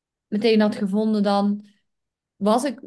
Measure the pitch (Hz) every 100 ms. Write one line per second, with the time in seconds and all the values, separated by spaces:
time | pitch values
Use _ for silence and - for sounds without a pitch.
0 | _ _ _ 208 226 220 214 208 196 208
1 | 220 214 202 202 202 208 - _ _ _
2 | _ _ _ _ 196 233 277 -